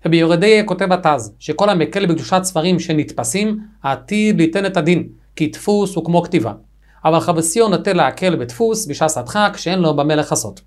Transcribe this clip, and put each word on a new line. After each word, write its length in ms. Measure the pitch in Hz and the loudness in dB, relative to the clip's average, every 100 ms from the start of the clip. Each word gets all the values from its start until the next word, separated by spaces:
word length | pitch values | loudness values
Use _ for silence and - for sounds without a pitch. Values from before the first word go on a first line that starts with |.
| 170 | 2
וביורדי 560 | 165 165 170 208 214 208 | 2 4 2 4 4 2
כותב 260 | 185 196 | -2 0
התז, 420 | 180 160 143 107 - | 2 2 0 -2 -14
שכל 300 | - 151 202 | -8 0 2
המקל 360 | 185 151 196 196 | 2 0 0 0
בקדושת 380 | 160 131 185 | 0 0 -2
ספרים 360 | 185 165 170 175 | -2 -2 0 0
שנתפסים, 800 | - 156 143 - 120 190 214 214 - - | 0 -2 -2 -6 -4 -2 -2 -4 -8 -10
עתיד 540 | 135 131 - 208 214 175 | -6 -6 -4 0 2 4
ליתן 280 | 160 147 147 | 2 2 0
את 120 | 147 | 0
הדין, 300 | 156 175 - - _ - | 2 0 0 -14 _ -4
כי 120 | 156 | -4
דפוס 480 | - - 208 196 190 | -4 -2 0 0 -4
הוא 100 | 165 | 0
כמו 180 | 175 | 0
כתיבה. 300 | 170 - 110 101 - _ _ _ - | 0 -2 -2 -8 -18 _ _ _ 2
אבל 140 | 165 | 2
חבסיו 480 | 165 165 160 233 220 | 2 0 0 2 2
נוטה 260 | 180 - | 2 0
להקל 420 | 185 139 127 185 160 | 2 0 0 -2 -2
בדפוס 520 | 120 - 226 220 143 | -4 -2 -2 -2 -6
בשעת 300 | 143 160 131 | -4 -2 -2
הדחק 360 | 120 208 208 196 | -6 -2 -2 -2
שאין 220 | - 185 | -4 0
לו 160 | 165 143 | 2 2
במה 200 | 147 151 | 0 0
לכסות. 460 | 151 156 107 - | 0 -4 -4 -12